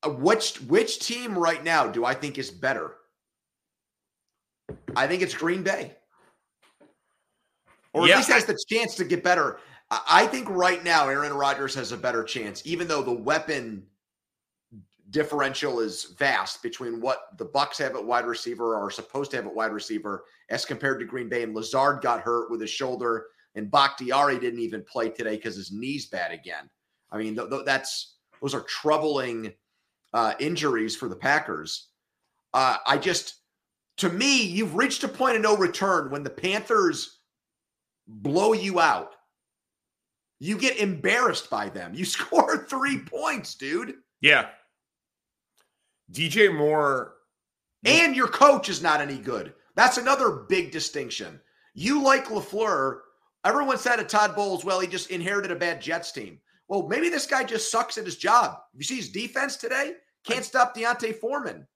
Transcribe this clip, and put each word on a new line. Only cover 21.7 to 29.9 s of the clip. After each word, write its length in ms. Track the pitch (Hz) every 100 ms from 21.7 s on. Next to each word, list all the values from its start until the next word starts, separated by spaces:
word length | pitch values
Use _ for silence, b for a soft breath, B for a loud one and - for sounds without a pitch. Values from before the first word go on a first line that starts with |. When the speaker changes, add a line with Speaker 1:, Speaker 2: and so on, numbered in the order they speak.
| 131 139 139
Speaker 1:
got 200 | 127 117
hurt 280 | 117 120 113
with 100 | 113
his 100 | 107
shoulder, 560 | - 131 123 120 113 b b b
and 160 | 107 104
Bakhtiari 680 | 143 139 - 123 135 143 127
didn't 220 | 123 117
even 220 | 113 110
play 260 | - 123 113
today 260 | - 113 107
'cause 200 | 117 98
his 140 | 92
knee's 360 | 101 127 143 -
bad 260 | 95 85
again. 380 | 85 92 80 69 _ _ _ _
I 60 | 107
mean, 180 | 110 107
th-, 120 | 113
th-, 160 | 135
that's, 520 | 139 131 - - - _ _ _
those 120 | 143
are 80 | 131
troubling 920 | - - 147 151 156 139 127 113 110 - _ _ _